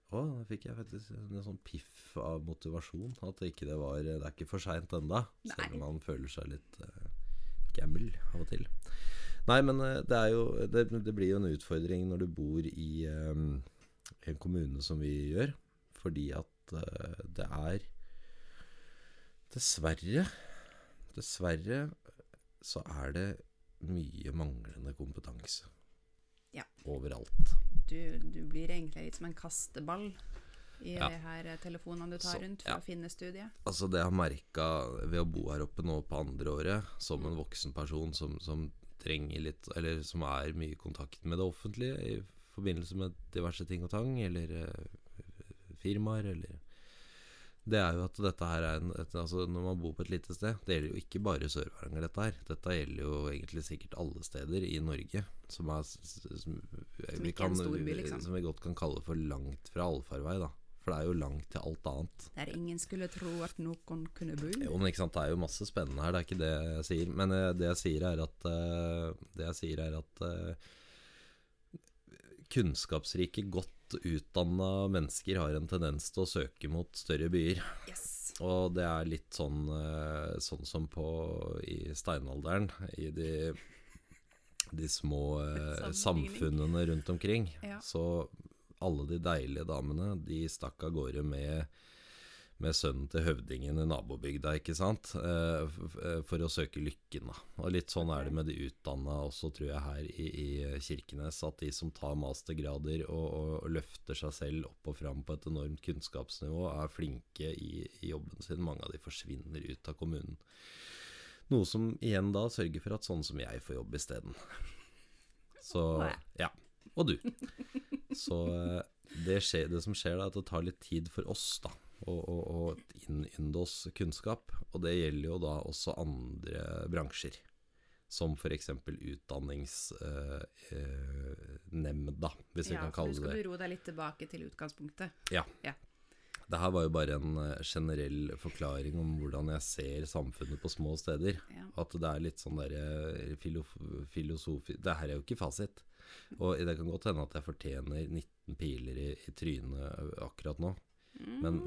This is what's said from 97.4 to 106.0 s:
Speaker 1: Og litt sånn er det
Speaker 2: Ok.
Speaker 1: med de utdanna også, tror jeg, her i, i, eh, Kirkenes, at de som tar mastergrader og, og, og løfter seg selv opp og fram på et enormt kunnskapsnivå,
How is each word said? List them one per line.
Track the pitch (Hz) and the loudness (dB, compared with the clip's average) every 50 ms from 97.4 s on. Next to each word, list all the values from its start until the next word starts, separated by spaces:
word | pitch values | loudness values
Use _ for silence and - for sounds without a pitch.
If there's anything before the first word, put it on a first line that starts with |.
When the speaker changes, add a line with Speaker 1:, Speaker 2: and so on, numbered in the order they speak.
| - - - | -14 -12 -8
Speaker 1:
Og | - - 90 | -4 -2 2
litt | 90 87 - - | 2 2 2 2
sånn | - 87 85 82 | 0 0 2 2
er | 78 69 69 | 0 0 0
det | 69 | 0
Speaker 2:
Ok. | 76 80 | 0 0
Speaker 1:
med | 78 | 0
de | 78 69 69 | -2 -2 -4
utdanna | 69 67 - - - 71 69 67 67 71 73 73 | -6 -6 -8 -8 -6 -6 -4 -2 -2 -2 -2 0
også, | 73 71 - - - 78 | -2 -2 -4 -4 -6 -6
tror | 71 - 76 71 | -4 -4 -4 -4
jeg, | 73 73 | -2 -2
her | 69 71 71 71 | -4 -4 -4 -4
i, | 76 - - - 80 76 | -6 -6 -6 -4 -4 -4
i, | - 73 73 71 71 71 | -4 -4 -4 -2 -2 -2
eh, | 71 71 69 71 | -2 -2 -4 -4
Kirkenes, | - - 76 69 - - - 73 71 78 - - | -4 -4 -6 -6 -6 -10 -8 -6 -4 -4 -4 -4
at | - 78 73 - | -6 -6 -6 -4
de | 78 73 | -6 -4
som | 73 - 82 80 | -4 -4 -4 -6
tar | - - - 73 73 | -6 -4 -4 -2 -2
mastergrader | 76 71 67 67 - - - 80 78 73 71 71 71 76 76 78 80 76 | 0 -2 -2 -4 -6 -6 -6 -4 -4 -2 -2 -2 -2 -2 0 0 0 -2
og, | 76 78 80 80 | -2 -2 -2 0
og, | 76 - 78 78 78 78 | 0 0 -2 0 0 -2
og | 78 80 80 | -2 -2 0
løfter | 82 80 76 - - - - - 71 - | 0 0 -2 -4 -12 -14 -10 -8 -6 -4
seg | 78 76 71 | -4 -6 -4
selv | - 76 73 78 80 76 - | -4 -4 -2 -2 -2 -4 -6
opp | - - - 80 | -10 -10 -8 -8
og | 71 - | -6 -4
fram | 76 71 67 71 | -6 -4 -4 -4
på | 69 - 76 | -4 -4 -6
et | 73 - | -6 -4
enormt | 78 80 76 71 73 76 - | -4 -2 -2 -2 -4 -6 -4
kunnskapsnivå, | - - 76 71 | -4 -4 -4 -4